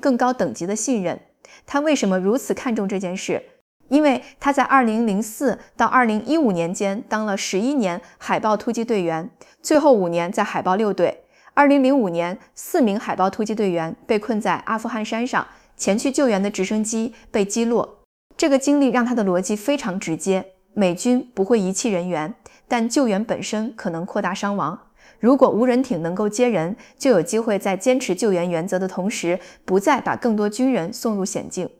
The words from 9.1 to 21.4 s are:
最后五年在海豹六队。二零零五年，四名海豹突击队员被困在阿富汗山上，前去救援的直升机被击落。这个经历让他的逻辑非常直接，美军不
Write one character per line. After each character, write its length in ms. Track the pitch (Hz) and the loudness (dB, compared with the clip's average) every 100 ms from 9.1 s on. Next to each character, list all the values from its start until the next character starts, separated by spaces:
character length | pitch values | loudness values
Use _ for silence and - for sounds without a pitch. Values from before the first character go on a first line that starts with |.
| 160 156 - - _ | -4 -6 -16 -20 _
最 180 | - 311 | 2 4
后 140 | 294 | 6
五 160 | 226 175 | 4 2
年 240 | 175 170 | 0 -2
在 100 | - | -2
海 200 | 202 175 | -2 0
豹 120 | 180 | 0
六 160 | 190 214 | 0 0
队。 340 | 190 170 - _ _ _ | 2 0 -2 _ _ _
二 140 | - 285 | 2 4
零 180 | 285 | 6
零 100 | 262 | 4
五 140 | 277 196 | 2 2
年， 300 | 170 170 185 - | -2 -4 -6 -14
四 260 | - - 359 | -18 -2 2
名 180 | 226 196 | 2 0
海 160 | - | -2
豹 140 | 185 190 | 0 0
突 160 | 190 | 0
击 100 | 214 | -4
队 160 | 220 202 | -2 0
员 240 | 170 160 - - | 0 -4 -6 -2
被 120 | 220 | -2
困 220 | - 214 | -2 -2
在 140 | 208 165 | 0 -2
阿 140 | - 220 | -2 -6
富 100 | 226 | -4
汗 160 | 240 | -6
山 220 | 214 226 247 | -6 -4 -2
上， 200 | 196 - - _ - | -2 -4 -10 _ -6
前 220 | - 202 | -2 0
去 120 | 277 | 0
救 180 | 262 269 | 2 2
援 140 | 196 | 2
的 80 | 196 | 0
直 140 | 202 | -2
升 180 | 190 214 | -2 -2
机 300 | 214 226 226 - - | -2 -2 -4 -8 -4
被 140 | - | -2
击 220 | 202 233 233 | -2 0 0
落。 320 | 226 - - _ _ _ - | 0 -2 -8 _ _ _ -2
这 120 | 330 | 2
个 100 | 277 | 2
经 220 | 285 285 | 4 4
历 80 | 269 | 4
让 180 | 233 233 | 2 2
他 80 | |
的 100 | 240 | 0
逻 160 | 196 180 | 2 0
辑 140 | 190 | 0
非 220 | 208 240 285 | -4 -2 -2
常 220 | 214 185 | -2 -6
直 180 | 170 160 | -4 -4
接， 280 | 196 190 185 _ _ | -2 -2 -4 _ _
美 200 | - 185 | 0 0
军 380 | 175 247 247 - | 0 0 0 0
不 100 | - | -2